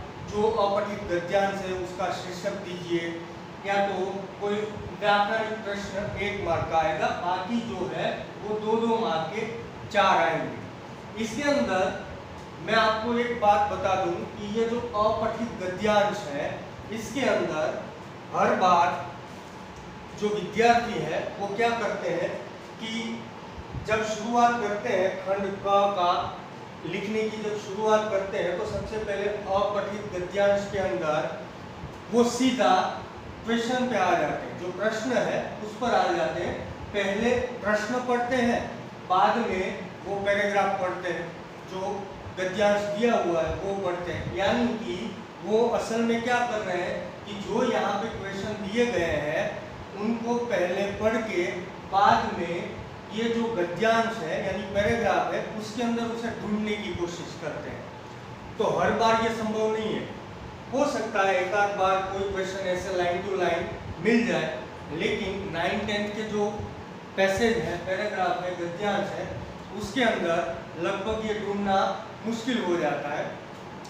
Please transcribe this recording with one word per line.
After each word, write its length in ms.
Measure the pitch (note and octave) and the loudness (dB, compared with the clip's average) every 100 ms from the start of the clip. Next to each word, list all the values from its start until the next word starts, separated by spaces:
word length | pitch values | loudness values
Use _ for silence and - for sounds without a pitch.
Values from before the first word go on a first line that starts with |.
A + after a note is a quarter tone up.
| - - - | -8 -12 -6
जो 180 | G#3 A3+ A3 | 0 2 4
अपठित 500 | G3+ G3+ G#3 G3+ F3+ | 2 2 -2 -4 -2
गद्यांश 540 | F3 F3 G3 G3 F#3+ | -2 0 2 2 0
है 180 | F#3 F#3 | -4 -4
उसका 280 | F3 - F3+ | -6 -4 -4
शीर्षक 460 | E3+ F3+ F3 G3+ F3 | -4 -6 -6 -4 -4
दीजिए, 520 | F3 F3+ E3+ E3+ E3+ E3+ - - - - G3 | -6 -8 -2 -2 -2 -6 -10 -12 -12 -8 0
या 200 | G3+ G3 | 2 2
तो 180 | F#3+ F#3+ F#3+ - - | 0 -2 -4 -8 -4
कोई 140 | G3+ G#3 - - - F3+ | -2 0 -2 -6 -10 0
व्याकरण 640 | G#3 G#3 G3+ A3 G#3+ G#3+ | 4 4 4 0 0 -4
प्रश्न 380 | G3+ G3+ G3+ F#3+ G#3 F#3+ | -4 -6 -4 -4 -4 -2
एक 260 | G3+ G3 | -2 -2
मार्क 240 | F3 D#3+ - | 0 0 2
का 80 | E3 | 2
आएगा, 280 | D#3 G#3 A#3+ | 4 2 0
बाकी 540 | - F3+ - - A#3 | 0 0 0 0 -2
जो 280 | - F#3 D#3+ | -2 -2 -2
है 160 | E3+ - - - - | -2 -2 -2 -6 -8
वो 160 | G3+ G#3+ | -4 -2
दो 160 | G#3+ A3+ | 2 4
दो 200 | A3+ A3+ | 4 2
मार्क 340 | - - - | 2 0 0
के 120 | G#3+ A3+ - - - - | -2 -4 -6 -8 -10 0
चार 280 | G3+ F#3+ F3 | 4 6 6
आएंगे। 1040 | C3+ C3+ B2+ - - - - - - G#3+ | 4 2 -2 -6 -10 -12 -14 -14 -10 -6
इसके 180 | A3 C#4+ | -4 0
अंदर 640 | C#4+ B3+ G3+ F#3 F#3+ - - - - - - - F#3 | 2 2 4 2 2 -2 -8 -12 -12 -14 -14 -8 2
मैं 80 | A3+ | 4
आपको 360 | A3 G#3+ A#3+ A#3 | 4 4 0 0
एक 220 | A#3+ - | 0 4
बात 300 | G#3 G#3 F#3+ | 6 6 4
बता 220 | F#3+ G3 F#3 | 2 2 2
दूं 160 | F3 F3 F3 | 2 -2 -6
कि 160 | - G#3 A3+ | -8 -2 0
ये 60 | A3+ | 2
जो 120 | A#3+ - G#3 | 0 -2 2
अपठित 500 | G#3+ G#3+ A3+ - A#3 - | 2 2 0 -2 -4 -4
गद्यांश 640 | F#3 F#3 G#3+ G#3 G#3 G3 C#3+ | -4 0 4 6 4 2 -4
है 200 | C#3+ - - - - - | -4 -4 -6 -10 -12 -8
इसके 280 | A3+ - C#4 A3+ | -8 -6 0 2
अंदर 520 | F#3 E3+ D#3 D#3 - - - - - - | 2 2 0 -2 -2 -8 -12 -14 -14 -4
हर 220 | E3 G#3 - | 2 4 6
बार 500 | F#3 F3+ - - - - - - - - - - - - - - | 6 6 6 2 -6 -10 -12 -14 -14 -14 -14 -14 -14 -14 -14 -2
जो 80 | G#3 | 0
विद्यार्थी 720 | G#3 F3+ G3+ A#3 A#3 G#3+ E3 | 0 0 6 8 8 4 -2
है 200 | D#3 F#3 - - | -2 -2 -4 -4
वो 140 | G3+ G3+ | -2 2
क्या 140 | A#3 A3+ | 2 2
करते 320 | G3+ - F3+ | 0 0 -2
हैं 180 | E3 G3 - - - - - | 0 -2 -4 -10 -14 -14 -10
कि 120 | A3 A3+ A3+ A3+ - - - - - - - | -6 -4 -4 -6 -8 -12 -12 -12 -10 -6 0
जब 180 | A3 A3 | 0 2
शुरुआत 540 | G#3+ A3+ A#3+ A#3+ A#3+ | -2 0 6 6 6
करते 260 | G#3 G#3 - | 0 0 0
हैं 200 | F#3+ F#3+ F#3 | 2 2 0
खंड 320 | F#3+ G3+ G3 - | -2 0 -2 -2
क 220 | G3 G3+ G3+ | 4 6 6
का 180 | G3 F3 - - - - - - - D#3+ | 4 2 2 0 -6 -12 -14 -14 -10 -6
लिखने 360 | G3 G3 A3 | -4 -2 0
की, 200 | G#3+ G#3+ | -2 -2
जब 160 | G#3+ G#3 | -4 -4
शुरुआत 500 | G3 G3 G#3+ G#3+ G#3+ | -4 -2 4 4 4
करते 280 | G3 G3 G3+ | 0 0 -2
हैं 200 | F3 F3+ | -2 -2
तो 80 | G#3 | -2
सबसे 300 | G3 G3 G#3+ | -4 -4 -4
पहले 300 | G3+ G3 G3+ G3+ F#3+ | -2 -2 -2 -2 0
अपठित 580 | G3 G3+ G3+ F#3+ G#3 G3+ | 2 2 0 -2 -4 -6
गद्यांश 540 | F3+ F3+ G3+ G3+ G3+ G3+ | -6 -2 4 6 4 2
के 60 | G3+ | -2
अंदर 560 | F#3 E3 D#3 D3+ D#3 - - - - - - - - | 0 0 0 0 0 -4 -10 -12 -14 -12 -12 -12 0
वो 120 | A3+ A#3+ | 4 4
सीधा 440 | - B3+ G#3 G3 D3+ - - - - - - | 4 2 6 6 6 4 -2 -8 -12 -12 -8
क्वेश्चन 420 | A3+ A#3 A#3 B3+ A#3+ | 0 0 2 0 2
पे 80 | G3+ | 2
आ 140 | F3+ | 4
जाते 340 | E3+ D3 - C3+ | 4 2 -2 -6
हैं, 120 | - | -6
जो 100 | F3+ | -6
प्रश्न 440 | F#3 G#3+ A3 C4 G#3+ | -2 0 0 0 2
है 200 | E3 G#3+ - - | 2 0 -2 -6
उस 120 | G#3 - | -8 -4
पर 140 | A3 | 2
आ 180 | F#3+ F3+ | 4 4
जाते 300 | E3+ D#3+ E3+ | 2 0 0
हैं। 120 | - - - - - | -2 -4 -8 -10 -4
पहले 360 | G3+ G3 G#3 A#3+ B3 - - | -2 0 2 2 2 0 -2
प्रश्न 400 | G3 G#3 A#3+ B3 B3 | 2 2 2 0 2
पढ़ते 280 | A#3+ A#3+ B3+ | 2 2 2
हैं, 200 | A#3 A3 - - - - - | 4 2 -2 -8 -12 -10 2
बाद 280 | F#3 G#3+ A3+ | 6 6 4
में 500 | G#3 F#3 G3+ - F3+ - F#3 | 2 0 -2 -4 -8 -10 -6
वो 100 | G3+ | -2
पैराग्राफ 560 | G3+ G3+ G3+ G3+ G3 F#3+ | 2 2 4 4 2 2
पढ़ते 320 | F#3 F3+ F3+ | 0 -2 -2
हैं, 160 | E3 E3+ - - - - | -4 -6 -10 -14 -14 -10
जो 220 | F#3+ G3 G3+ - - - - | -6 -4 -4 -6 -10 -10 -4
गद्यांश 440 | F#3 F#3+ G#3 G3+ G3+ | -2 4 4 4 2
दिया 240 | - A#3 G#3 | 2 4 4
हुआ 260 | F3 E3 | 4 2
है 120 | D#3+ D#3 | 2 0
वो 180 | G3 G3 | -2 -2
पढ़ते 280 | F3+ F3 E3 | -2 -2 -4
हैं। 220 | - - A#2 | -4 -4 0
यानी 300 | G3 A#3+ A#3+ - | 2 4 2 0
कि 160 | F3+ F3+ A3 - - - | -4 -4 -6 -8 -12 -10
वो 180 | F3+ A3 A#3+ G#3 | 2 4 4 2
असल 240 | - A3+ | 0 0
में 200 | A#3 A#3 | 2 2
क्या 160 | A#3+ A#3+ A#3+ | 2 2 2
कर 120 | G#3+ | 0
रहे 220 | F#3+ F3+ | -2 -2
हैं 420 | F3+ G3 - - | -2 -4 -6 -10
कि 160 | G#3 G3+ | -10 -8
जो 180 | - A3+ A#3+ | -2 2 2
यहाँ 240 | G#3+ G#3 G#3 | 2 2 0
पे 60 | A3+ | -4
क्वेश्चन 500 | G3 G3 G3 G#3+ G3+ | -6 -6 -4 -4 -4
दिए 240 | G3 A#3 A#3+ | -2 2 2
गए 280 | F3 E3 D3 | 2 0 0
हैं 240 | D3 F3 G#3+ - - - - G3 | 0 0 -2 -4 -10 -12 -12 -4
उनको 340 | A3+ A#3 A#3 A#3+ | -2 0 0 0
पहले 420 | A#3+ F#3 F3 G3 G3+ G3+ | 0 0 2 0 -2 0
पढ़ 180 | G#3+ A#3+ | 0 0
के 240 | G3+ F3 F3+ - - - - | 0 0 0 -2 -8 -10 0
बाद 460 | F#3+ - A3+ G#3 F#3+ | 6 6 6 2 -2
में 380 | E3+ E3+ - - - - - | -2 -4 -6 -8 -10 -12 -8
ये 140 | G#3+ A#3 | -2 0
जो 240 | A3+ A3+ | 2 0
गद्यांश 640 | F3+ E3+ F3 A3 A3+ A3 - | 0 -2 2 4 4 2 -2
है 260 | D#3+ G3+ F#3+ | -2 -2 -2
यानी 160 | F#3+ G3+ | -2 -2
पैराग्राफ 580 | G3+ G#3+ A#3 G3+ F3+ - | 0 2 2 4 2 2
है 80 | - F3+ G#3+ | -2 -4 -6
उसके 240 | - B3 | -6 -2
अंदर 320 | A#3 A#3 A#3 | 0 0 -2
उसे 220 | A#3 A#3 - | -2 -4 -4
ढूंढने 360 | G#3 G#3 G#3+ G#3 | -2 0 0 -2
की 180 | F#3 E3+ | -2 -2
कोशिश 440 | F3 D#3+ C#3+ - | -4 -4 -8 -8
करते 280 | D3+ - C3 | -6 -6 -8
हैं। 120 | A#2 - - - - - - - - | -8 -10 -12 -14 -14 -12 -12 -8 0
तो 200 | G3+ E3 | 2 4
हर 140 | F#3+ G#3 | 4 6
बार 220 | A3+ A3+ | 6 6
ये 120 | A#3 A3+ | 4 0
संभव 360 | G#3+ G#3+ A3 | 0 0 2
नहीं 220 | A3 G#3+ | 2 0
है, 120 | - - - - - - - - | -2 -4 -8 -12 -12 -12 -12 -2
हो 120 | C4 C#4+ | 2 2
सकता 320 | A#3 A3 G#3 | 2 0 2
है 160 | G3 F#3 | 4 2
एक 180 | F3+ G#3 | 2 2
आध 200 | G3+ G3 | 2 4
बार 200 | F3+ F#3+ F#3+ | 4 4 0
कोई 240 | G3 G3 | -2 -2
क्वेश्चन 340 | F#3+ F#3 F#3+ F#3 | -2 -2 -2 -2
ऐसे 220 | F3+ F#3+ | -2 0
line 280 | F#3 F3 F#3 | 0 2 0
to 140 | G3 F#3 | 0 2
line 260 | F3 E3 - - - - | 2 2 -2 -6 -8 0
मिल 260 | G3 A#3+ F#3 | 4 6 4
जाए, 320 | E3 - - - - - | 2 0 -4 -8 -12 -8
लेकिन 540 | D#3 G#3+ G3+ F#3+ G3 E3 | -2 0 0 -2 -4 -4
नाइन 340 | E3 F3+ G#3 G#3+ | -2 0 0 -2
टेंथ 240 | G#3 G#3 A3 | -2 -2 -4
के 60 | G#3+ | -2
जो 180 | G#3 G#3 - - - - - - - | 0 0 -2 -8 -10 -12 -14 -6 2
पैसेज 400 | F#3+ F#3+ A3+ - | 2 4 4 2
है, 180 | E3+ F3 F#3 | 0 -4 -2
पैराग्राफ 560 | F#3+ G#3 G3 F3+ F3 | -2 -2 0 0 0
है, 80 | F3+ F3 | -2 -4
गद्यांश 520 | E3+ F#3 G#3 G3 - | -4 -2 0 0 0
है, 140 | - - - - - - G3 | -4 -6 -8 -8 -10 -10 -8
उसके 240 | G3+ C4+ | -4 2
अंदर 800 | A3+ F3 F3 E3+ E3+ - - D#3+ | 2 2 2 2 0 -4 -8 -4
लगभग 440 | F#3 G3 G#3 G#3+ A3 | -2 0 -2 -2 -2
ये 120 | G#3 | -2
ढूंढना 380 | G3 G3+ G3+ F#3+ F#3 - - - G#3+ | -2 0 2 4 2 0 -8 -8 -4
मुश्किल 360 | A#3 C4 A3 | -4 0 0
हो 120 | F3+ E3 | 2 2
जाता 320 | D3 - C#3+ | 2 0 -2
है। 140 | D3+ - - - - - - | -4 -4 -8 -12 -14 -14 -14